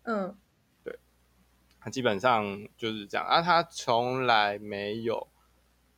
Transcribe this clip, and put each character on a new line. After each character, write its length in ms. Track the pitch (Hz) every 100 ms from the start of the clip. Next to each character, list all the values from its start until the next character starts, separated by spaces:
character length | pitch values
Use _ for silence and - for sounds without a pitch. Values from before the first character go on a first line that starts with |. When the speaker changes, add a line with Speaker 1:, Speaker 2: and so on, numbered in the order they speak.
Speaker 1:
嗯。 320 | - 214 190 196 _ _ _ _
Speaker 2:
对。 160 | - - _ _ _ _ _ _ _ _
她 100 | -
基 120 | 120
本 180 | 120 98
上 480 | 127 117 104 101 107 _
就 140 | 113
是 140 | 110 101
这 120 | 104
样。 80 | 82
啊， 160 | 151
她 220 | 170 170
从 600 | 170 - - 117 123 127 127
来 320 | 113 104 104
没 420 | 104 101 101 110
有 260 | 113 110 - _ _ _ _ _ _